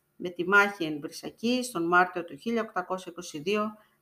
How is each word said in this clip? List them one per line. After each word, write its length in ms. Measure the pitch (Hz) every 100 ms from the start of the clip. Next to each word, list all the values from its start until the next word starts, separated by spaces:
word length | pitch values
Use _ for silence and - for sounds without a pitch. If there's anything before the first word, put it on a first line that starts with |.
| _ -
με 140 | 180
τη 180 | 175 175
μάχη 360 | 202 202 202
εν 160 | 156 151
Βρυσακή, 640 | 156 - 156 - 226 254
στον 240 | 247 180 170
Μάρτιο 380 | 175 180 180 165
του 120 | 143
χίλια 240 | 233 233
οκτακόσια 500 | 220 185 180 185 170
είκοσι 280 | 175 180 156
δύο, 380 | 170 208 220 - _ _